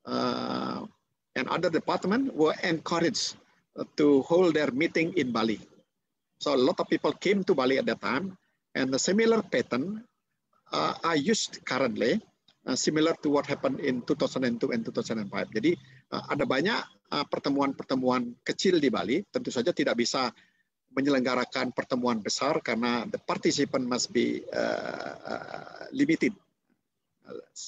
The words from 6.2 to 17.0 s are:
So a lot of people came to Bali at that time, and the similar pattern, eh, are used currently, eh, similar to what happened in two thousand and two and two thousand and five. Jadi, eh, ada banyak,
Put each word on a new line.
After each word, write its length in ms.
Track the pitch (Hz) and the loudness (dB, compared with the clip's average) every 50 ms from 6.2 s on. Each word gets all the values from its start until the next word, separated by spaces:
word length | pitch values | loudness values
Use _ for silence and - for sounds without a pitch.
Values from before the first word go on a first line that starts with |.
| _ _ _ - | _ _ _ -6
So 120 | - 151 | -2 0
a 80 | 139 127 | 2 4
lot 200 | 127 160 190 - | 4 2 2 0
of 80 | 170 - | -2 0
people 240 | 165 151 - 156 147 | 0 0 0 0 -2
came 320 | - - 180 208 196 185 | 0 0 2 2 2 2
to 80 | - 175 | 2 2
Bali 240 | 135 127 131 135 127 | 2 2 2 2 2
at 80 | 120 | 0
that 160 | 117 113 - - | 0 -2 -2 -2
time, 320 | 98 120 143 196 190 - - _ _ _ _ _ _ - | -2 -2 -2 -4 -6 -10 -14 _ _ _ _ _ _ -4
and 160 | - 131 131 | -2 -2 0
the 80 | 135 127 | 0 0
similar 440 | - 180 190 220 226 226 226 220 - | 0 2 2 4 4 4 4 2 2
pattern, 600 | - - 127 - - 120 123 151 190 214 220 - _ _ _ _ _ _ _ _ _ _ _ _ - | 0 0 0 0 0 -2 -2 -2 -2 -6 -8 -12 _ _ _ _ _ _ _ _ _ _ _ _ -6
eh, 220 | 151 147 151 160 - - - | -2 0 0 0 -2 -2 -2
are 160 | 165 165 147 | 0 2 2
used 400 | 139 202 - - - - - - - | 2 2 2 2 0 -4 -8 -10 -6
currently, 520 | - 131 127 135 120 107 104 104 123 170 220 - _ _ _ _ _ _ _ - | -4 0 0 0 0 0 2 2 2 2 0 -2 _ _ _ _ _ _ _ -6
eh, 120 | - 127 - | -4 -2 0
similar 340 | - 170 151 156 156 165 160 - | 0 2 2 4 4 2 2 0
to 100 | - 147 | 0 2
what 160 | 143 143 139 | 2 2 2
happened 380 | 139 139 - - 131 135 - 151 | 0 -2 -2 0 -2 -2 -2 -2
in 180 | 135 127 120 - | -2 -2 0 0
two 120 | - 147 | -2 0
thousand 320 | - 143 120 - 131 131 | 0 0 -2 0 0 0
and 100 | 120 120 | 0 0
two 140 | 117 135 135 | 0 0 0
and 120 | 127 113 113 | 0 -2 -4
two 120 | 123 - | -4 -4
thousand 240 | 123 110 - 113 113 | -4 -4 -2 -4 -4
and 100 | 101 98 | -6 -6
five. 220 | 101 95 90 - | -4 -6 -4 -4
Jadi, 240 | 101 107 123 165 175 - - - - - _ - | -2 0 2 2 0 0 -4 -14 -20 -20 _ -8
eh, 120 | - - - - | -8 -8 -4 -4
ada 160 | 147 143 135 | -2 -2 0
banyak, 320 | 123 127 135 160 208 247 262 - - _ _ | 0 0 0 0 0 0 -2 -4 -8 _ _